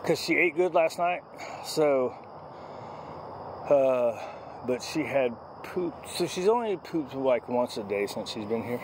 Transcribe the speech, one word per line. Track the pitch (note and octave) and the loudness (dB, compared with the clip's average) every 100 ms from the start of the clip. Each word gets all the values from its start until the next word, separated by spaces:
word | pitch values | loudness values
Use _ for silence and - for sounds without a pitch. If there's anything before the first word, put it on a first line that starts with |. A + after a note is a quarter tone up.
'cause | - D#3+ | 2 0
she | - D3+ | 4 4
ate | E3+ D3+ | 4 4
good | F3+ | 4
last | E3+ G#3+ - | 4 4 2
night, | F3 F3 - - - - | 0 0 -6 -14 -12 -10
so, | - - D3+ C3+ C3 - - - - - - - - - - - - - - - - | -4 4 6 6 2 -2 -14 -16 -14 -14 -14 -12 -12 -12 -12 -12 -12 -12 -10 -10 4
uh, | C#3+ C3+ B2+ A#2+ A2 - - - - A#2 | 6 6 4 2 0 -10 -12 -14 -10 -4
but | B2 | -4
she | - D#3+ | -2 -2
had | B2+ C3+ B2+ A#2 - - | 0 2 2 0 -12 -14
pooped. | - F#3 F3 - - | -8 -4 -4 -6 -10
So | - F3 | -4 -2
she's | - F#3 | 2 4
only | A#3+ A3+ F3+ | 4 2 -2
pooped, | - E3 C3 | -2 -4 -2
like, | C3+ C3+ A#2+ - | 0 4 4 4
once | A#2+ B2 - | 2 2 -2
a | |
day | G2+ G2+ G2+ | -2 -2 0
since | - G#2 | -4 -6
she's | A#2 G#2 | -6 -2
been | A2+ | -2
here. | A2+ A#2+ | 0 -4